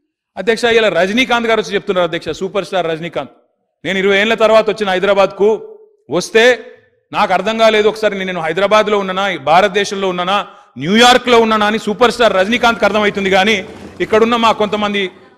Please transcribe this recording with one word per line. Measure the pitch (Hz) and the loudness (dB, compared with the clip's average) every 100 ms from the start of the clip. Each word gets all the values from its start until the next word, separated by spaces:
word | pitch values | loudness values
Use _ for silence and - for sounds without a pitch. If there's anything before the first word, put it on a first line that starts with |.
| _ _ _ - | _ _ _ -8
అధ్యక్ష, | 190 226 | -4 0
ఇలా | 240 226 214 | 2 2 2
రజనీకాంత్ | 165 190 226 254 240 226 | 2 0 0 0 0 0
గారు | 226 | -2
వచ్చి | 175 | -2
చెప్తున్నారు | 196 - 185 170 | -4 -2 -2 -2
అధ్యక్ష, | 165 165 | -4 -8
సూపర్ | 147 190 196 175 | -8 -6 -6 -4
స్టార్ | 190 160 | -4 -4
రజనీకాంత్. | 160 170 160 131 _ _ _ _ _ 156 | -6 -8 -10 -10 _ _ _ _ _ -6
"నేను | 190 | -2
ఇరవై | 190 196 | 0 2
ఏళ్ల | 214 | 2
తర్వాత | 226 220 220 214 | 2 4 4 2
వచ్చిన | 196 202 | -2 -2
హైదరాబాద్కు, | 185 202 196 190 190 208 208 - - _ _ - | 0 0 2 0 2 0 0 -6 -20 _ _ -6
వస్తే | 156 - 220 240 233 - - _ _ _ | -6 0 2 4 2 -4 -20 _ _ _
నాకు | 160 202 | -4 0
అర్థం | 185 190 226 | 0 -2 2
కాలేదు, | 226 214 208 | 2 4 2
ఒకసారి | 214 208 196 190 | 0 -2 -4 -6
నేను | 180 | -6
హైదరాబాద్లో | 160 170 196 214 208 202 | -4 -2 2 2 2 -2
ఉన్నానా, | 190 185 196 165 | -2 -4 -4 -4
భారతదేశంలో | 135 170 208 196 202 196 190 | 2 4 4 0 -4 -4 -4
ఉన్నానా, | 180 180 202 175 - _ 120 | -2 -2 -2 -4 -14 _ -8
న్యూయార్క్లో | 151 214 247 247 247 233 | 0 4 6 4 4 2
ఉన్నానా" | 220 220 208 | 4 2 0
అని | 214 | -2
సూపర్ | 214 214 240 | -4 0 0
స్టార్ | - 226 | 2 2
రజనీకాంత్కి | 190 196 240 233 226 202 | 2 0 2 0 2 0
అర్థమవుతుంది, | 214 208 196 196 | 0 -2 -2 0
కానీ | 190 196 202 - - - - | 2 2 0 -4 -16 -14 -8
ఇక్కడున్న | 175 220 226 240 | 0 2 2 2
మా | 226 | 0
కొంతమంది | 208 208 208 208 202 185 - - | 0 -2 -4 -4 -4 -6 -10 -20